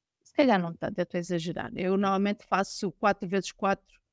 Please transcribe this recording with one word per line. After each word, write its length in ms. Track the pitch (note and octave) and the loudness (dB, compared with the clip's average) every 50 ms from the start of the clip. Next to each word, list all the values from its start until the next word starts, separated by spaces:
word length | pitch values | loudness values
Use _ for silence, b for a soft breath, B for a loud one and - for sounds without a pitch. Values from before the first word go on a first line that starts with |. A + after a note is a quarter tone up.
| _ _ _ _ _ | _ _ _ _ _
Se 100 | _ _ | _ _
calhar 260 | - D4 B3+ G#3+ F#3 | 4 4 6 4 4
não 120 | F3 E3+ E3+ | 2 -2 -6
tanto, 240 | - E3+ - - - | -6 -6 -6 -4 -4
eu 40 | F3 | -4
estou 160 | - - F3+ | -4 -4 -6
a 20 | |
exagerar. 500 | E3+ F3 F3+ E3+ D#3+ F3 - - - - - | -4 -2 -4 -4 -2 -4 -6 -6 -8 -8 -6
Eu 220 | - F#3 F#3 F#3+ | -4 0 0 2
normalmente 480 | G3 G#3 G3 G3 F#3+ G3+ G3+ G#3 - - | 2 2 2 2 2 0 0 -2 -4 -4
faço 460 | - - F3+ G3 - - - G#3+ F#3 - | -2 0 0 0 -2 -4 -6 -6 -6 -4
quatro 360 | _ - G#3 G3 - G#3+ F3 | _ 0 0 0 0 -2 -2
vezes 220 | F#3 G3 F3+ - | -2 -2 -2 -2
quatro, 480 | - _ - G3 G3 - _ _ _ _ _ _ | -6 _ -2 -2 -2 -2 _ _ _ _ _ _